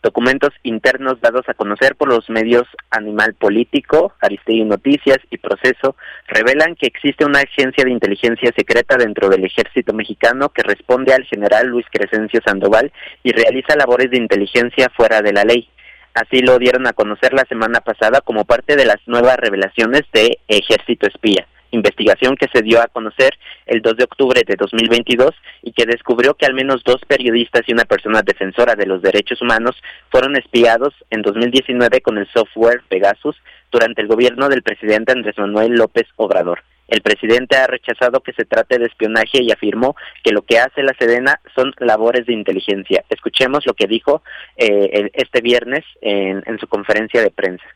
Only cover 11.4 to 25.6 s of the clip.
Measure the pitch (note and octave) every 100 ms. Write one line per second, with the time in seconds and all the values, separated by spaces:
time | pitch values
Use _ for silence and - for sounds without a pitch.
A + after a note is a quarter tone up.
11.4 | G#2 G#2+ B2 A#2+ A#2 G#2 G2+ A2 G#2+ A#2
12.4 | A2 G2 G2+ G#2+ C#3+ - - - B2 A2
13.4 | A2+ B2 - D3+ C3 B2 B2+ B2 A2+ G2+
14.4 | G2+ B2 A#2+ - B2 - A2+ A2 G#2+ G2+
15.4 | G#2 A#2+ A2 _ - - _ - A2+ B2+
16.4 | B2+ B2+ B2 B2+ B2+ - G#2 G#2 C3 C3+
17.4 | B2+ A#2 A2+ A#2 - A2 A2 C3 - A2
18.4 | G2+ A#2 - D3 B2 G#2 - A#2+ B2 B2
19.4 | A#2 G2 F#2+ - A2+ C#3 C3+ A2+ A2+ B2
20.4 | - G#2 - G#2+ - A#2 G#2 - A2+ F#2+
21.4 | - _ _ A#2 G#2 - G#2 - B2+ C#3
22.4 | C#3+ B2+ G#2+ A#2 A#2 B2 A2 - C3 -
23.4 | - - - A#2 A2+ A2+ B2 - C3+ B2
24.4 | A2+ F#2+ G#2 A2+ A2+ A#2 - B2 C3+ -
25.4 | - -